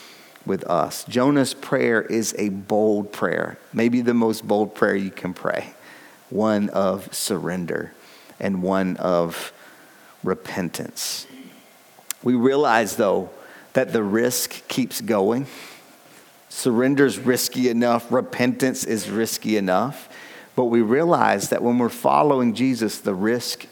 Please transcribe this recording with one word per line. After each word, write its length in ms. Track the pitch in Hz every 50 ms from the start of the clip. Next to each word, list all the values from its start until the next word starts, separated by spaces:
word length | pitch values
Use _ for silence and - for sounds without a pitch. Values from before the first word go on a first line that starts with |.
| - - - - - - - - -
with 180 | - 98 90 -
us. 400 | - 87 82 78 82 - - -
Jonah's 480 | - - 120 127 139 147 143 131 123 -
prayer 480 | - - - - 131 127 123 117 107
is 340 | - - 104 113 110 101 - -
a 100 | 104 104
bold 640 | 95 98 98 - 107 104 107 107 107 104 104 104 -
prayer, 460 | - 113 92 82 82 82 82 90 - - - -
maybe 280 | 110 113 120 120 123
the 140 | 120 120 120
most 340 | 120 117 113 113 - - 101
bold 260 | 107 104 107 101 -
prayer 220 | - - 104 101
you 140 | 98 98 95
can 240 | - - - 92 90
pray, 400 | - - - - - - - - - - - - - - - - - - -
one 400 | - - 107 110 107 101 101 98
of 440 | - 95 98 92 92 98 - - -
surrender 760 | - - - 107 85 78 82 87 92 87 80 - 78 - - - - - - - - - - - -
and 240 | - 98 98 92 90
one 340 | 92 95 95 95 92 90
of 560 | - 90 90 90 87 85 82 80 - - - - - - - - - - - - - - - - - -
repentance. 1040 | - 92 - - - - - 90 82 - - 80 80 - - - - - - - - - - - - - - - - - - - - - - - - - - -
We 120 | 123 127
realize, 600 | 123 117 131 135 143 151 135 113 117 113 98 -
though, 340 | - 110 98 87 92 92 - - - - - - - - - -
that 180 | - 131 - -
the 100 | 117 107
risk 640 | 101 98 113 120 123 123 - - - - - - -
keeps 320 | - - 127 110 - -
going. 460 | 113 104 113 101 95 101 117 127 139 135 - - - - - - - - - - - - - - - - - - _ -
Surrender's 720 | - - - 131 117 113 127 131 143 135 143 131 104 98
risky 500 | 120 123 127 120 - - - 127 127 123
enough. 420 | 117 117 120 120 120 117 - -
Repentance 760 | 120 127 - - - 123 123 123 120 - 135 131 123 - -
is 260 | - 117 107 90 -
risky 460 | 98 107 113 113 - - - - 107
enough. 520 | 104 98 92 92 92 110 131 156 - - - - - - - - - - - -
But 80 | - 127
we 180 | 120 117 120 113
realize 680 | 104 117 139 165 170 170 135 110 107 107 101 92 -
that 120 | 120 - 98
when 160 | 120 120 123
we're 100 | 120 113
following 680 | - - - 135 139 143 151 151 143 131 123 120 107
Jesus, 440 | 101 123 131 131 110 113 104 - -
the 160 | - 107 98
risk 520 | 90 98 110 120 123 117 - - - - -